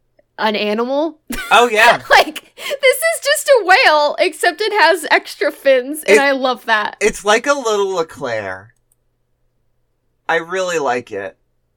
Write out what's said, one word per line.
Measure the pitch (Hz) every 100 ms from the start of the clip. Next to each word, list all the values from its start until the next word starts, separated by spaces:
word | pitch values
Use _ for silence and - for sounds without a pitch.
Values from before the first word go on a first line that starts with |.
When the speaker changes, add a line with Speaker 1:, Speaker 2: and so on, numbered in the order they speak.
| _ _ _ -
Speaker 1:
an | 214 214
animal. | 208 214 247 277 320 - - 214 -
Speaker 2:
Oh, | 208 240
yeah. | 214 233 165 -
Speaker 1:
<laughs> |
Like, | 440 302 - - -
this | - 554 523 571
is | 659 659
just | 539 605 -
a | 508
whale, | 359 381 403 302 294 -
except | 359 - 349 339
it | 427
has | 415 320 339 302
extra | 339 - - 294
fins, | - 277 262 254 311
and | - 220
Speaker 2:
It, |
Speaker 1:
I | 277
love | 269 262 247 -
that. | 214 208 -
Speaker 2:
it's | 208 -
like | 202 226 285
a |
little | 285 226 208 196 180
Eclair. | 160 127 131 110 98 92 110 _ _ _ _ _ _ _ _ _ _ _ _ _ _ _ -
I | 165
really | 165 185 180 165
like | 135 123 120
it. | 101 98 - _ _ _